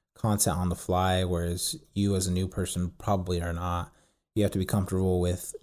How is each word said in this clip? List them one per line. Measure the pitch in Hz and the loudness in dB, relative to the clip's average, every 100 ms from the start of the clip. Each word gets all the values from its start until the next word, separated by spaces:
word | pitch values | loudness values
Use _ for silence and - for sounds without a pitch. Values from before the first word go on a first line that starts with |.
| _ | _
content | - 113 101 - 85 | -4 0 2 2 2
on | 90 | 0
the | 87 | -2
fly, | - 90 92 92 | 0 2 4 2
whereas | 90 87 87 87 - - - | 2 0 -2 -2 -4 -8 -6
you | 101 101 | 0 2
as | 95 92 | 2 2
a | |
new | 90 92 | 0 0
person | - 87 - 87 - | -2 -4 -2 -4 -4
probably | - 98 90 90 | -2 0 0 -2
are | 87 | -2
not. | 85 90 87 85 _ _ _ _ | -4 -2 -4 -6 _ _ _ _
You | 110 | 0
have | 98 | 2
to | 98 | 2
be | |
comfortable | 92 104 92 92 92 90 | 0 0 0 2 2 4
with | 90 87 - - | 2 0 -6 -14